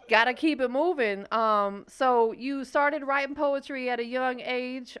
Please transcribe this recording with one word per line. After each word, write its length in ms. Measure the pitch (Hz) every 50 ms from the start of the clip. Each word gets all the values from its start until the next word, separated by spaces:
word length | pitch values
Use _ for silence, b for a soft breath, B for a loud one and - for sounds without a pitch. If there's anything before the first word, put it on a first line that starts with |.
| - -
gotta 260 | 220 214 233 247 247
keep 260 | - - 320 294 247
it 100 | 262 247
moving. 560 | 240 269 311 359 359 294 247 214 202 196 202 - -
Um, 520 | 220 226 220 214 208 202 202 196 202 - -
so 420 | - - 269 254 247 240 226 226
you 340 | 214 - 233 269 277 277 262
started 380 | 254 - 302 285 285 294 302 277
writing 300 | 269 277 277 277 269 285
poetry 560 | 285 302 285 277 277 277 - 285 262 254 247
at 80 | 247 233
a 60 | 240
young 340 | 233 240 254 254 254 254 247
age, 580 | - - 254 247 254 247 254 262 247 - - -